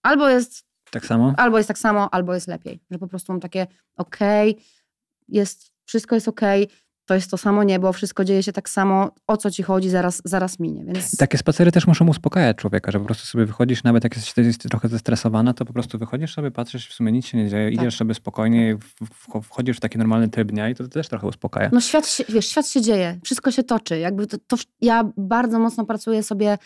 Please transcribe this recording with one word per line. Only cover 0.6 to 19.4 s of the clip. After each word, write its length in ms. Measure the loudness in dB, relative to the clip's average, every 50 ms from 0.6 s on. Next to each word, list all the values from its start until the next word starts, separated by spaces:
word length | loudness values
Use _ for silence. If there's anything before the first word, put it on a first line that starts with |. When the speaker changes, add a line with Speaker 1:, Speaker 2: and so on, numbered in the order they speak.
| -20 _ _ _ _ _
Speaker 2:
Tak 160 | -12 -12 -4
samo? 280 | 0 2 4 4 4 4
Speaker 1:
albo 200 | 2 2 4 4 2
jest 100 | 2 0
tak 100 | -2 -2
samo, 300 | 0 0 2 2 0 0 0
albo 200 | -2 -2 -2 -4
jest 140 | -6 -6 -8
lepiej. 320 | -12 -12 -12 -14 -16 -16 _ _
Że 80 | -12 -12
po 80 | -12
prostu 260 | -10 -12 -12 -10 -8 -8
mam 80 | -8
takie, 260 | -8 -6 -6 -6 -6 -6 -8 _ _ _ _
okej, 600 | -10 -10 -10 -4 0 2 2 4 4 4 2 2 -2 _ _ _ _ _ _ _ _ _ _ _ _ _ -4
jest, 420 | 0 0 0 0 -4 -12 _ _ _ _ _
wszystko 300 | -6 -4 -4 -2 0 0
jest 140 | 0 0 -2
okej, 400 | -2 0 0 2 4 2 2 0 -4 _ _ _ _ _ _
to 80 | 0 0
jest 160 | 0 0 -2
to 60 | -6
samo 260 | -2 0 2 2 4 4
niebo, 280 | 2 2 2 2 0 0
wszystko 320 | -2 -6 -6 -2 -2 0
dzieje 180 | 2 2 2 0
się 100 | -2 -4
tak 160 | -8 -8 -6
samo, 420 | -2 0 2 4 4 4 2 0 -4 _ _
o 100 | -2 -2
co 140 | 0 0 -4
ci 120 | -4 -4 -2
chodzi, 280 | 0 0 0 2 2
zaraz, 320 | 0 2 0 0 -2 -4 -6
zaraz 340 | -4 -2 -2 -2 -2 -4 -6
minie. 260 | -6 -6 -6 -8 -8
Więc 300 | -8 -6 -6 -4 -6 0
Speaker 2:
I 20 |
takie 220 | 0 2 2 2 0
spacery 340 | 0 0 2 6 4 6 6
też 140 | 6 6
muszą 220 | 6 6 6 6 4
uspokajać 480 | 4 2 0 -2 0 2 2 2 2
człowieka, 360 | 0 -2 -2 -2 -2 -2 -2 -2
że 60 | -2
po 60 | -2
prostu 220 | -2 -4 -6 -6
sobie 200 | -6 -2 0 0
wychodzisz, 360 | 0 0 0 0 0 0 2 2
nawet 200 | 4 4 4 4
jak 120 | 2 -4
jesteś, 300 | -6 -10 -4 0 2 2
jesteś 240 | 2 2 0 -4 -4
trochę 180 | -4 -2 -2 -2
zestresowana, 640 | -2 -2 -2 -2 -2 0 0 0 2 2 2 2 0
to 100 | -2 -6
po 80 | -6 -6
prostu 260 | -6 -6 -6 -8 -10
wychodzisz 360 | -8 -6 -6 -6 -6 -8 -8
sobie, 160 | -6 -8 -6
patrzysz, 380 | -6 -6 -8 -8 -10 -12 -14 -14
w 40 | -6
sumie 200 | -2 0 0 0
nic 140 | 0 -2
się 120 | -2 -2 -2
nie 100 | -2 0
dzieje, 220 | 0 0 0 0
Speaker 1:
Tak. 100 | 0 0
Speaker 2:
idziesz 160 | -2 -2 -2
sobie 180 | -2 -2 -2 -2
spokojnie, 600 | -4 -6 -10 -6 -2 0 2 4 4 4 2 0
Speaker 1:
Tak. 80 | -2 -6 -12 -16 _ -16 -16
Speaker 2:
w-, 320 | -16 -20 -20 -10 -10 -10